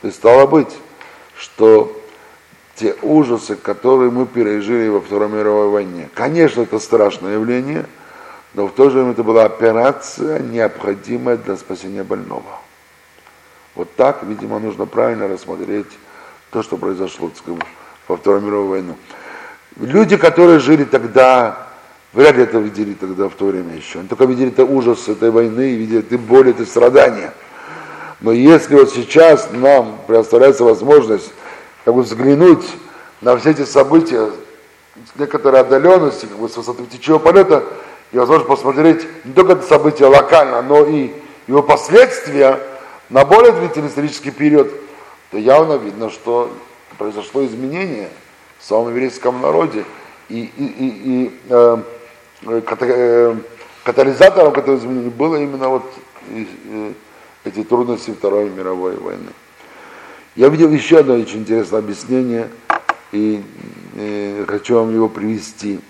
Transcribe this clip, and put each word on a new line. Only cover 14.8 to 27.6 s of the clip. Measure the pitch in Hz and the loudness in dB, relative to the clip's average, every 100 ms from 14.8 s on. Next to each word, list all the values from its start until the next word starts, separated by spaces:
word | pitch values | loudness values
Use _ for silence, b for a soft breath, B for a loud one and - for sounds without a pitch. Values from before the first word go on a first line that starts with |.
| 104 | -10
правильно | 110 120 113 101 | -4 -4 -4 -8
рассмотреть | 92 - 87 90 101 98 - B B B B _ | -10 -12 -14 -10 -10 -12 -20 B B B B _
то, | 117 | -10
что | 110 92 | -8 -8
произошло, | 92 92 92 - 85 | -8 -8 -10 -10 -14
так | - | -14
сказать, | - 85 - _ B B _ | -16 -14 -14 _ B B _
во | 90 | -6
Вторую | 98 101 | 0 0
мировую | 104 104 98 | -2 -6 -4
войну. | 95 90 80 B B B B B B _ - | -6 -10 -16 B B B B B B _ -16
Люди, | 113 160 208 202 | -2 0 2 4
которые | 170 151 175 160 | 2 6 6 6
жили | 127 151 | 4 0
тогда, | 139 135 113 110 131 127 117 98 - b b b _ | 2 -2 0 4 4 4 0 -6 -18 b b b _
вряд | 110 147 127 | 4 4 6
ли | |
это | 120 113 | 2 0
видели | 107 101 104 | -4 -6 -8
тогда | 98 95 92 98 | -8 -12 -6 -6
в | |
то | - 98 | -4 -6
время | 95 87 80 | -6 -8 -16
еще. | 73 - | -16 -16
Они | 95 | -12
только | 110 | 0
видели | 131 127 131 | 0 0 -4
это | 117 | 0
ужас | 127 139 120 113 - | 2 2 0 -2 -4
этой | 104 117 | -2 0
войны, | 113 117 110 135 | 2 0 -2 -4
видели, | 120 110 113 | -4 -4 -4
тем | 107 120 | -4 -8
более, | 113 127 131 | 2 4 6
это | 117 | 2
страдания. | 110 - 120 135 131 107 85 - B B | -4 2 4 6 4 0 -14 -16 B B